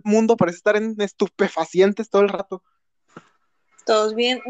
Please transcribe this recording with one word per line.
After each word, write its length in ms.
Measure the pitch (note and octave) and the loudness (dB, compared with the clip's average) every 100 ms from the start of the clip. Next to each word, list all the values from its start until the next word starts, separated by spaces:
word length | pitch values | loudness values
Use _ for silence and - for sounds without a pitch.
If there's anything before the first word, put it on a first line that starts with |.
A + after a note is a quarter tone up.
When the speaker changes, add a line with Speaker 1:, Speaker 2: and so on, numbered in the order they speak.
Speaker 1:
mundo 320 | G#3+ G#3+ A3+ A3+ | 0 2 2 2
parece 180 | F3 F3 | 0 0
estar 200 | G#3 G#3 | -2 0
en 220 | A3 G#3+ | -2 -4
estupefacientes 1080 | G3+ - G3 - F#3+ - D#3+ F3 G3 G#3 G#3+ | -6 -4 -4 -2 -4 -2 -2 2 2 2 -2
todo 140 | G3 | 2
el 80 | G3+ | 2
rato. 320 | F3+ - F#3 _ _ _ _ _ - - _ _ _ _ _ | 0 -8 -14 _ _ _ _ _ -20 -20 _ _ _ _ _
Speaker 2:
Todos 300 | - A3 G#3+ | 0 0 0
bien 260 | A3 A#3+ B3 B3 | -2 -2 -4 -6